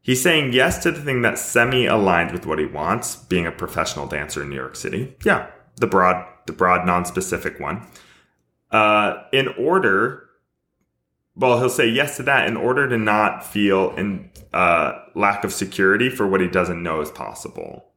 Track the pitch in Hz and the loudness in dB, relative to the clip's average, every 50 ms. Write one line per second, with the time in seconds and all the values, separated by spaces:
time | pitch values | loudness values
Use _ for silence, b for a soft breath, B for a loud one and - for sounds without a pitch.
0 | _ - 127 123 - 180 165 156 143 131 120 127 131 170 175 - - 175 160 143 | _ 0 0 2 2 2 2 2 2 2 2 2 4 2 0 0 -2 -2 -2 -2
1 | 147 147 131 123 120 113 - - - - - 120 117 127 131 127 120 65 101 110 | -6 -4 -2 0 0 0 0 -2 -8 0 2 2 2 4 2 2 2 2 2 2
2 | 101 95 87 85 85 85 85 87 - 76 78 78 76 71 - 73 78 85 101 - | 4 4 4 2 2 0 -6 -8 -6 -4 -2 -2 -2 -4 -4 -4 -2 -2 -2 -2
3 | - - - - - _ 90 87 82 82 - - 87 - - 82 80 - - 78 | -4 -10 -12 -12 -6 _ -2 -2 -2 -2 -6 -8 -10 -6 -4 -4 -4 -4 -6 -8
4 | 71 65 76 73 73 73 - 73 71 71 69 65 65 67 - - - - - 95 | -8 -6 -6 -8 -8 -8 -8 -8 -8 -8 -8 -10 -10 -12 -12 -10 -8 -6 -6 -6
5 | 127 - - _ - 214 175 101 - - - - _ _ _ - 190 185 - 95 | -8 -8 -12 _ -2 0 0 0 -4 -10 -18 -20 _ _ _ -4 -2 2 2 4
6 | 90 90 92 - - - - _ _ - 80 - 92 90 90 87 87 90 87 90 | 4 4 2 0 -4 -12 -20 _ _ -14 -2 0 2 2 4 2 2 0 0 0
7 | 87 - - 92 90 - 87 85 - 78 - - 71 73 85 113 - b b b | -2 -2 -4 -6 -4 -4 -6 -6 -6 -8 -8 -8 -8 -8 -8 -8 -12 b b b
8 | b b b b b b b b b _ _ _ _ _ 113 110 107 104 107 104 | b b b b b b b b b _ _ _ _ _ 2 4 4 6 4 4
9 | 104 95 - - - - - 135 131 - - - 123 156 180 190 - 107 95 98 | 2 0 -2 -6 -8 -2 0 0 0 0 -4 -2 0 2 2 2 2 2 2 2
10 | 110 135 139 - _ _ _ _ _ _ _ _ _ _ _ _ _ _ _ _ | 0 -2 -4 -10 _ _ _ _ _ _ _ _ _ _ _ _ _ _ _ _
11 | _ _ _ _ _ _ _ - 131 127 120 120 131 123 - - 127 113 113 131 | _ _ _ _ _ _ _ 0 2 4 4 4 2 0 2 2 2 2 2 2
12 | 147 143 - - 123 139 139 127 82 85 117 - 95 120 127 143 139 127 123 113 | 0 -2 -4 -4 0 2 2 2 2 0 -2 0 0 0 2 0 0 0 0 0
13 | 107 107 104 107 107 101 - - - - - 104 101 98 95 95 95 - - - | 2 2 2 2 2 0 0 -6 -12 -6 -2 0 2 4 4 4 2 0 -2 -4
14 | 95 104 95 - - - _ - - _ - 85 90 87 85 82 76 67 - - | -4 -4 -4 -8 -12 -16 _ -20 -16 _ 0 2 4 4 4 2 2 -2 -4 -8
15 | - - _ - 101 101 101 101 - 95 - - 101 92 - - 95 95 101 104 | -16 -10 _ 0 0 0 0 0 -4 -6 -4 -6 -8 -6 -2 2 4 4 4 4
16 | 123 131 127 - 104 95 98 95 92 87 87 92 87 85 87 85 87 82 80 78 | 0 -2 0 -2 0 0 2 0 0 2 0 0 0 0 -4 -6 -4 -4 -4 -4
17 | 76 - - - 62 52 55 - - - - 50 50 50 - - _ _ _ | -4 -6 -8 -12 -12 -12 -12 -12 -16 -14 -14 -12 -14 -14 -16 -20 _ _ _